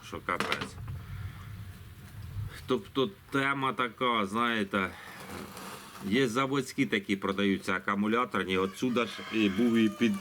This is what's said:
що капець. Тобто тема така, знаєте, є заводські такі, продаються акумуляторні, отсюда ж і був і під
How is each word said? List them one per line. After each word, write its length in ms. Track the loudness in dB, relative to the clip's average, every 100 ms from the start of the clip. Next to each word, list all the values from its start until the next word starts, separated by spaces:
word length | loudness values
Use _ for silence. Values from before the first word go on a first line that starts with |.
| -10
що 140 | -8 -4
капець. 480 | -2 -2 -2 -6 -8 -10 -10 -10 -10 -10 -12 -14 -12 -14 -16 -18 -18 -16 -14 -12 -10 -10 -10 -2
Тобто 440 | -2 0 -2 -2 -2 -4
тема 420 | -2 0 0 0
така, 540 | 0 -2 0 2 2 2
знаєте, 640 | 0 2 0 0 0 -2 -6 -14 -14 -12 -12 -12 -12 -12 -14 -14 -8
є 240 | 0 4 4
заводські 580 | 2 2 0 0 0 2
такі, 300 | 2 0 0
продаються 580 | 2 4 4 4 0
акумуляторні, 840 | -2 0 2 2 2 2 0 2 2
отсюда 480 | 2 0 0 2 0
ж 60 | -4 -2
і 160 | 4 4
був 280 | 6 6 6
і 120 | 6
під 240 | 6 2 2